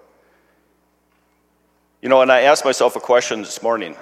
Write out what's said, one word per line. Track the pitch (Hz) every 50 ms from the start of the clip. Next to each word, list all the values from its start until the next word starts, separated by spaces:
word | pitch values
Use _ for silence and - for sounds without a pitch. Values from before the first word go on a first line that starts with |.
| _ _ _ _ _ _ _ _ _ _ _ _ _ _ _ _ _ _ _ _ _ _ _ _ _ _ _ _ _ _ _ _ _ _ _ _ _ _ _ _
You | - 127
know, | 131 131
and | 131 131
I | 127 123
asked | 123 139 151 151 -
myself | 135 127 - 123 104 -
a | 107
question | - - 123 123 120 - 120 107
this | 101 - - - -
morning. | 113 117 110 92 82 76 -